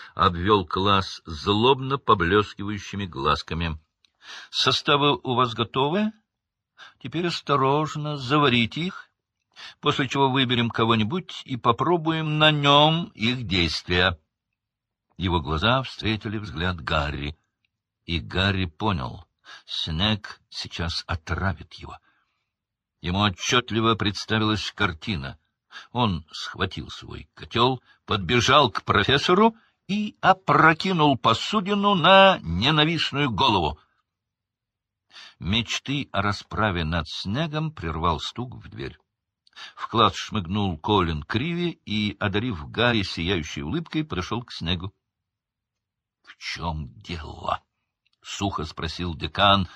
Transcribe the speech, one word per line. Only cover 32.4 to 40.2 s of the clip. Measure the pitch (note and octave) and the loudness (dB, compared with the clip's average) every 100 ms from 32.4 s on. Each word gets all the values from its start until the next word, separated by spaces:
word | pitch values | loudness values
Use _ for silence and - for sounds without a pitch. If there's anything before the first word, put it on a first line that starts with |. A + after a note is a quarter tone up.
ненавистную | D#2+ F2 B2+ D#3 D#3 D#3+ - C3+ C#3 | -2 0 2 4 2 2 -2 -2 -2
голову. | G2 C3+ G2+ D2 - _ _ _ _ _ _ _ _ _ _ _ _ _ - - _ | 2 2 2 0 -4 _ _ _ _ _ _ _ _ _ _ _ _ _ -20 -20 _
Мечты | C#2+ A2+ A2+ - - C#3+ - | -2 -2 -2 -6 -4 -6 -4
о | G2 | -2
расправе | G2+ G#2 - - G#2+ F2 | -2 -4 -6 -2 0 0
над | D#2 E2+ D#2 | -2 -2 -4
Снегом | - F#2+ A#2+ D#3+ D#3 D#3 | -8 -6 -4 -4 -4 -6
прервал | D#3 E2 D#2+ E2+ E2 | -6 -8 -2 -2 -2
стук | - - D2+ A#1+ | -4 -10 -12 -12
в | - | -16
дверь. | G#1+ C2 - _ _ _ _ _ - - - | -14 -14 -14 _ _ _ _ _ -20 -20 -14
В | - | -4
класс | A2+ G#2 | 2 2
шмыгнул | - | 2